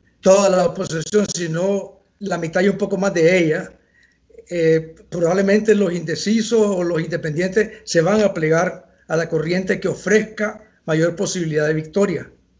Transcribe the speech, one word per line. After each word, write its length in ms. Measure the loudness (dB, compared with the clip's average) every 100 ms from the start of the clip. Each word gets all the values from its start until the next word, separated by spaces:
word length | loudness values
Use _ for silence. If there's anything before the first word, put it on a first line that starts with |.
| _ _
toda 280 | 4 4 4
la 160 | 2 0
oposición, 640 | -4 -8 -8 -2 0 0
sino 680 | -4 -6 -2 -2 -2 -6 -16 _ _
la 180 | -8 -6
mitad 240 | -2 0
y 80 | 0
un 80 | 0
poco 200 | -2 -2
más 160 | 0 2
de 220 | 4 4
ella, 360 | 2 -2 -6 -18 _ _ _ _ _ -20 -8
eh, 460 | 0 2 2 0 -14 _
probablemente 640 | -2 0 2 2 2 4
los 180 | 2 2
indecisos 680 | -2 -4 -4 0 0 2 2
o 220 | 2 0
los 180 | -2 -2
independientes 800 | -2 -4 -4 -4 -2 0 -2 -6 -2
se 160 | 2
van 200 | 4 4
a 100 | 2
plegar 540 | 0 2 2 0 -4 -16 _ -4
a 80 | -4
la 120 | -2
corriente 520 | -2 0 -2 -2 -2
que 80 | -2
ofrezca 760 | -4 0 2 0 -4 -8 -8 -20 _ -2
mayor 300 | 0 0 0
posibilidad 520 | -4 -4 -2 0 0
de 60 |
victoria. 580 | -2 -2 -2 0 -2 -10 _ _ _